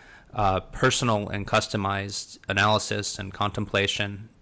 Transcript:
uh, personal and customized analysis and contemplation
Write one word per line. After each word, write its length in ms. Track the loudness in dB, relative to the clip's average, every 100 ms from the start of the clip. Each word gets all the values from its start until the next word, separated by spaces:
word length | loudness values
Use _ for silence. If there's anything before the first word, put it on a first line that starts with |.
| -20 -20 -10
uh, 260 | 0 2 2
personal 680 | -2 2 2 4 2 2 0
and 180 | -6 0
customized 920 | 0 0 0 0 -2 -4 -6 -10 -10 -4
analysis 720 | 2 4 4 2 -2 -4 -6
and 140 | -6
contemplation 960 | -2 -2 -2 -2 0 2 0 -2 -6 -14 _